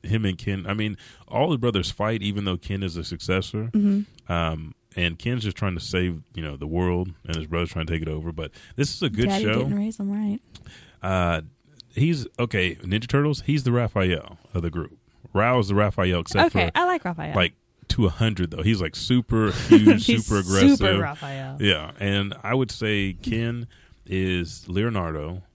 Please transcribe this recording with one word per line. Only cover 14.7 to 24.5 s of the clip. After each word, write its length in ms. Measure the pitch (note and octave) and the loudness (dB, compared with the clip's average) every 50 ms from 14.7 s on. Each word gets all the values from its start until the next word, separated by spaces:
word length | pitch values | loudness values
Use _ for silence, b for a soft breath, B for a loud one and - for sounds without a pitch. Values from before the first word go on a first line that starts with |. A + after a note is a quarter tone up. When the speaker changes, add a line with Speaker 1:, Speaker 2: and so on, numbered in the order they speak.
| D2 E2+ D2+ - - _ _ _ _ _ - - - | -2 -4 -6 -6 -10 _ _ _ _ _ -20 -2 2
Speaker 1:
Rao's 340 | F#2+ G#2+ A#2+ B2+ B2 G#2 | 2 4 6 4 4 4
the 80 | F#2+ G2+ | 4 4
Raphael, 460 | G2+ G#2 G2+ - - F#2 F#2 F2+ F2 | 4 4 4 2 2 2 2 2 2
except 340 | E2+ - - - E4 E4 - | 0 0 2 4 4 4 4
Speaker 2:
Okay, 120 | A3 F3+ | 2 0
Speaker 1:
for, 40 | E3+ - | 2 2
Speaker 2:
I 120 | - F4+ | 0 2
like 180 | F4+ F#4 D#4+ - | 2 0 -2 -2
Raphael. 320 | F3+ E3+ E3 D3+ D3+ D3+ | -6 -8 -6 -8 -2 2
Speaker 1:
like, 180 | G2+ F2+ E2+ _ _ _ _ _ _ - - | 2 2 2 _ _ _ _ _ _ -6 -4
to 160 | - - A2 | 0 2 2
a 40 | F2+ | 2
hundred, 420 | - - A2+ A2 G#2+ F2 F2+ D#2+ | 2 0 0 0 0 -2 -4 -4
though. 120 | D2+ - F#2 | -4 -2 0
He's, 180 | G#2 A2+ F#2+ | 0 2 2
like, 140 | F2+ D#2 - | -2 -6 -6
super 560 | - - - B2 B2 A2+ - A#2 A2 A2 G2+ | -8 -2 2 2 0 2 2 0 2 2 2
Speaker 2:
<laughs> 160 | F2+ - - | 0 -2 6
Speaker 1:
huge, 380 | - - - G#2+ - - G#3+ - | 8 8 10 10 8 6 6 4
Speaker 2:
He's 200 | - A#3 A3 - | 2 2 2 2
Speaker 1:
super 140 | - A2 - | 2 0 0
aggressive. 380 | F#2 F2+ F#2+ F#2+ - C#4 C#4 | 2 4 4 8 8 8 8
Speaker 2:
super 220 | - G2 F#2+ F#2 G2 | 6 4 2 2 2
Raphael. 560 | G2 - D3 - - C#3 C#3 C3+ C3+ C3 C3+ C#3+ | 0 -4 -6 -10 -10 -10 -10 -10 -10 -10 -6 0
Speaker 1:
Yeah, 320 | G#2+ G2+ F2 D2+ D#2 - D3 - | 2 2 2 2 -2 -10 -8 -4
and 340 | G2+ G2 G2+ G2+ G2 G2+ G2 - - | -2 0 0 0 -2 -4 -8 -8 -4
I 100 | G2+ A#2+ | -2 0
would 160 | C3+ C3 - | 0 0 -2
say 460 | - - A#2 G#2+ G#2+ G2+ G2 F#2+ F2+ - | -4 -4 -2 -2 0 0 -2 -2 -4 -6
Ken 460 | - - A2+ A2+ A#2 A#2 A#2+ A#2+ A#2 b b b b b b b _ | -6 -4 -2 -2 -2 -4 -4 -6 -10 b b b b b b b _
is 640 | - F#2 F#2+ F#2+ F#2 F#2 F2+ F2 D#2+ | -6 -4 -2 0 0 0 -2 -2 -4